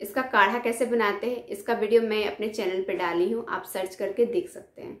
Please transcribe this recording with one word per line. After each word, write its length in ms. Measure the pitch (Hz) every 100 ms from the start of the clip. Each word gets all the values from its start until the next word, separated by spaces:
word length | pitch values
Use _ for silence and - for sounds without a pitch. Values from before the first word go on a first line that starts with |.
इसका 220 | - 269
काढ़ा 340 | 254 214 196 240
कैसे 280 | 240 233 233
बनाते 400 | 233 208 196 233
हैं 200 | 240 -
इसका 260 | 196 -
वीडियो 260 | 214 214 226
मैं 220 | 226 214 202
अपने 220 | - 214
चैनल 340 | 214 185 185
पे 120 | 190
डाली 360 | 180 175 170 190
हूँ, 140 | 226 -
आप 160 | 180
सर्च 300 | - 190 185
करके 300 | - 196 214 233
देख 220 | 180 -
सकते 320 | - - -
हैं। 160 | - -